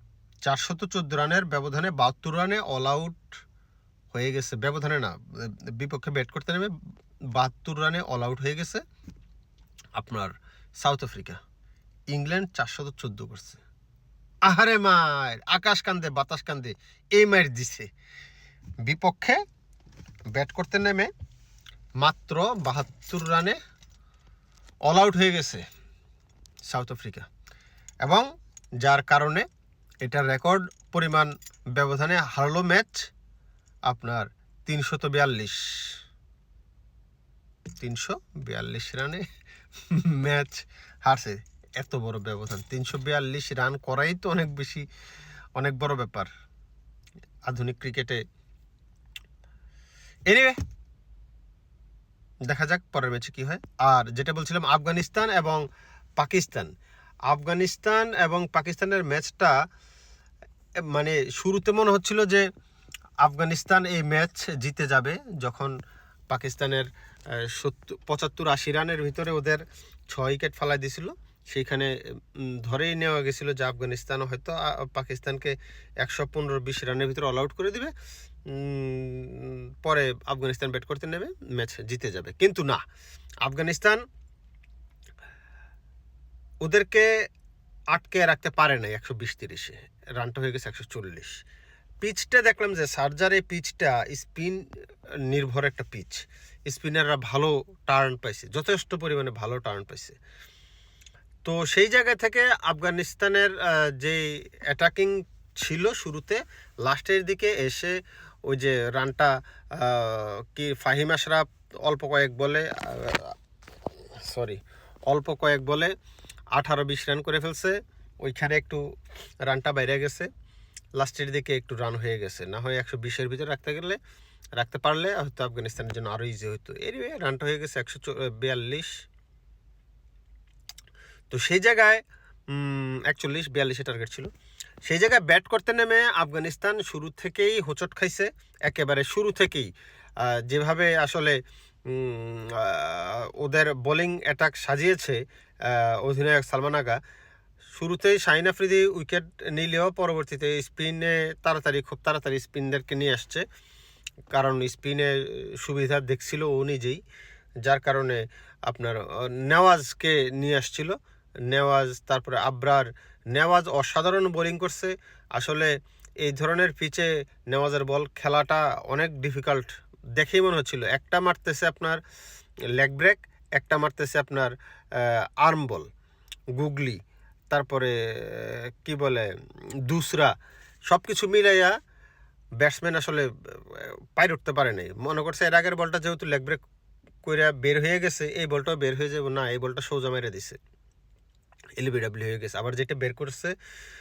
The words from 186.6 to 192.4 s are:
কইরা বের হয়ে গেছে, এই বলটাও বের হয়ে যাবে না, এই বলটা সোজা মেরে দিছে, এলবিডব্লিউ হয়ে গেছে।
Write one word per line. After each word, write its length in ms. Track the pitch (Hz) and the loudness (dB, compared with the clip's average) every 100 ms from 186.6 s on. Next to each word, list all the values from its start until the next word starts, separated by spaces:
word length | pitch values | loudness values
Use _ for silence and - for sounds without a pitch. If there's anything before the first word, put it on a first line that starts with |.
| - _ _ - _ - | -8 _ _ -20 _ -10
কইরা 280 | - 156 151 | -2 2 2
বের 280 | 139 139 147 | 4 2 2
হয়ে 200 | 156 180 | 2 2
গেছে, 280 | 175 - 151 | 0 -2 -6
এই 180 | 165 156 | -4 -2
বলটাও 300 | 147 139 156 | -2 -2 -2
বের 200 | 135 135 | -2 -2
হয়ে 140 | 147 | -4
যাবে 200 | 147 135 | -4 -4
না, 220 | 131 127 | -2 -2
এই 60 | 123 | -2
বলটা 240 | 127 127 | -4 -6
সোজা 280 | - 143 131 | -6 -4 -2
মেরে 220 | 127 117 | -4 -6
দিছে, 260 | 95 - - _ _ _ _ _ _ _ _ _ _ - - | -8 -14 -16 _ _ _ _ _ _ _ _ _ _ -16 -6
এলবিডব্লিউ 500 | 131 123 110 110 110 | -4 -2 -4 -6 -6
হয়ে 120 | |
গেছে। 180 | 110 | -6